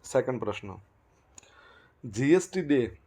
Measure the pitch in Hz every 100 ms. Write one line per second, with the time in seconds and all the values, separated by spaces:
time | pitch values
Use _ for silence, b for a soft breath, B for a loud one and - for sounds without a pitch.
0 | - 131 123 123 104 101 101 95 - _
1 | _ _ _ - b b b b b _
2 | 123 101 135 180 180 185 151 143 117 -